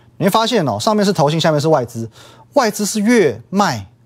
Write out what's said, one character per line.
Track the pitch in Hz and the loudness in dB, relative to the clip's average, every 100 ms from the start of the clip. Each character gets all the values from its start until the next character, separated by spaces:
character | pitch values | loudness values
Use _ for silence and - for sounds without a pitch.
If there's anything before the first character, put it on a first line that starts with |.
| _ - | _ -4
你 | 185 | 0
会 | |
发 | 226 220 | 0 0
现 | 233 147 | 0 -2
哦， | 104 | -2
上 | 220 214 | 0 0
面 | 202 | 0
是 | |
投 | 180 147 | 2 0
信， | 160 | 0
下 | 170 | 0
面 | 151 | 0
是 | 156 | 2
外 | 151 120 | 0 -2
资， | 117 117 - - - - | -8 -12 -14 -20 -20 -4
外 | 285 226 | 0 0
资 | 202 208 | -2 -6
是 | 214 | -2
越 | 202 247 151 107 - | 2 4 2 0 -6
卖 | 190 196 117 95 _ | -2 0 -2 -10 _